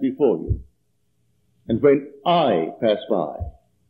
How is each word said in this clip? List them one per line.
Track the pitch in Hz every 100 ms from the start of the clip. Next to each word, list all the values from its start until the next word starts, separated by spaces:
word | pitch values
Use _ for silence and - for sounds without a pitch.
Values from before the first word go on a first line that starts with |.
before | 131 135 131 80
you, | 71 - - _ _ _ _ _ _ _ _ _ -
and | 113
when | 143 139 - - 175
I | 170 139 87 80 -
pass | 113 104 -
by." | 98 76 - - - _ _